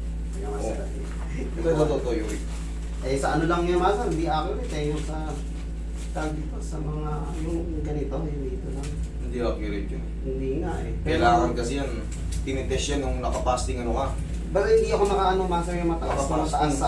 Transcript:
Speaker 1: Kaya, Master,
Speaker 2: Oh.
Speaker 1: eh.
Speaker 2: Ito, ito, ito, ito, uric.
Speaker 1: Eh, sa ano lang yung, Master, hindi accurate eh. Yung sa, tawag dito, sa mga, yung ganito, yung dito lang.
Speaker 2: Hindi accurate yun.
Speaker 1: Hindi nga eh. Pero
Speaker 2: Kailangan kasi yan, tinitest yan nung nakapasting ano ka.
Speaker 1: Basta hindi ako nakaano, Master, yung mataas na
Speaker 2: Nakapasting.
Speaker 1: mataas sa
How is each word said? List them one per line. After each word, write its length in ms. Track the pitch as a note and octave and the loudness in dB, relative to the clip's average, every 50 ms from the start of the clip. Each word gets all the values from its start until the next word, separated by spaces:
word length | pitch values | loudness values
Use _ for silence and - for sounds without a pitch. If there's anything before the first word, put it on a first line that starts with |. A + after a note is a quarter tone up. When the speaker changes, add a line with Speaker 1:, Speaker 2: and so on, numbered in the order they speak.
| - - - - - - - | -4 -4 -4 -4 -4 -4 -4
Speaker 1:
Kaya, 140 | - A1+ A1 | -4 -4 -4
Master, 260 | - A1 - - A1+ | -4 -2 -2 -2 -2
Speaker 2:
Oh. 160 | A1+ A1+ - | -4 -4 -4
Speaker 1:
eh. 560 | - - - - - - - - - - - - - | -4 -4 -6 -6 -6 -6 -6 -4 -4 -4 -4 -4 -4
Speaker 2:
Ito, 120 | - - E3 | 0 2 2
ito, 40 | E3 D3+ | 4 4
ito, 180 | D3+ D3+ C#3+ - | 4 4 2 2
ito, 120 | - - A2+ - | 0 0 0 0
uric. 240 | E3 E3+ D#3+ - - - - - - - - - - - - - | 0 -2 -2 -4 -4 -4 -4 -4 -4 -4 -6 -6 -6 -4 -4 -4
Speaker 1:
Eh, 140 | - C3 C3+ | -2 0 0
sa 240 | C#3 C#3 D3+ D3+ D#3 | 0 2 2 2 2
ano 40 | E3 | 2
lang 180 | E3 F3 F3 E3+ | 4 2 2 2
yung, 160 | F3 F3+ F3 | 4 4 4
Master, 320 | F3 F#3+ G#3 - - - | 4 4 4 4 2 0
hindi 160 | E3 D#3 E3 D3+ | 0 2 2 2
accurate 460 | D3+ D#3 D3+ C#3 C3+ - - - - | 2 2 0 0 -2 -2 -2 -4 -2
eh. 80 | D3+ D3 D3 | -2 0 0
Yung 100 | D3+ D3+ | 0 0
sa, 300 | D#3 - D#3 D#3 D#3 D3+ - - - - - - - - - - - - - - - - | -2 -4 -4 -4 -4 -4 -4 -4 -4 -4 -6 -6 -6 -6 -6 -6 -6 -6 -6 -6 -6 -4
tawag 220 | - D3+ D#3 D#3 D#3 | -4 -2 -2 -2 -2
dito, 220 | D3 - - - D#3 | -2 -4 -4 -4 -4
sa 180 | - - D#3+ D#3 | -4 -4 -4 -4
mga, 320 | D3+ D3 D3+ D3+ D3+ D3+ D3+ D#3 D#3+ E3 E3 D#3 | -4 -2 -2 -2 -2 -2 -2 -2 -4 -4 -4 -4
yung 180 | D#3 E3 E3+ E3+ E3+ E3 D#3+ D3+ | -2 -2 -2 -2 -2 -2 -2 -2
ganito, 360 | D3+ D3+ D3+ D3 - - E3+ E3+ | -2 -2 -2 -2 -2 -2 -2 -2
yung 240 | D#3+ D3+ C#3+ C3+ C3+ | -2 -2 -2 -2 -2
dito 240 | C3 - - - - | -4 -4 -4 -4 -4
lang. 180 | - - D3 D3 - - - - - - - | -4 -4 -4 -4 -2 -2 -4 -4 -4 -4 -4
Speaker 2:
Hindi 120 | A#2+ A#2+ A#2+ | -4 -2 0
accurate 500 | A#2+ A2+ A2 - G#2+ G#2 G2+ G2+ G#2 - | 0 0 0 -2 -2 -2 -2 -2 -4 -4
yun. 140 | - - - - - - | -4 -4 -4 -6 -6 -4
Speaker 1:
Hindi 280 | - C3 C3 C3+ C3+ C3+ C3 - | -4 -4 -2 -2 -2 -2 -2 -2
nga 140 | F3+ E3+ D#3+ - | -2 -2 -2 -4
eh. 120 | - - - - | -4 -4 -4 -2
Pero 80 | - D3+ D#3+ - | 0 0 2 4
Speaker 2:
Kailangan 340 | - - C#3+ - - - - | 6 6 6 6 6 4 2
kasi 180 | A#2+ B2 - C#3 | 0 0 0 0
yan, 160 | C#3 C#3 - A#2 - - - - - - - - - - | 0 -2 -2 -2 -4 -4 -4 -4 -4 -4 -2 -2 -2 -2
tinitest 440 | C3+ C3 C3 C3 - C3 C3 - - | -2 -2 -2 0 0 0 0 0 0
yan 120 | C#3+ C#3+ | 0 0
nung 160 | C3+ B2+ B2+ B2 | 0 0 0 0
nakapasting 600 | A#2+ A#2 A#2+ B2+ - B2+ B2+ B2+ - C3+ B2 B2 | 0 0 0 0 2 2 2 2 2 0 -2 -2
ano 100 | A#2+ A#2+ A#2 | 0 0 0
ka. 120 | B2+ C3+ C#3 - - - - - - - - | 0 0 0 0 -2 -2 -2 -4 -4 -2 0
Speaker 1:
Basta 160 | - F#3+ G3 G#3 | 2 2 6 6
hindi 200 | A3 A3 - - | 6 6 6 6
ako 120 | - - - | 4 4 4
nakaano, 360 | G3+ G3+ G3 F#3+ F#3 F#3+ F#3+ F#3+ F3+ | 4 4 4 4 4 4 4 2 2
Master, 260 | E3+ F3 E3+ F3 F3 | 2 2 0 0 0
yung 140 | F3 F3 E3 | 0 2 2
mataas 220 | D#3+ D#3+ - - | 2 2 0 0
na 80 | C#3+ C#3 | 0 0
Speaker 2:
Nakapasting. 220 | - - D#3 D3+ D#3 | 0 2 2 0 2
Speaker 1:
mataas 280 | D3+ - C#3 D3+ D3+ C#3 | 2 2 2 4 2 4
sa 120 | - D#3 | 4 4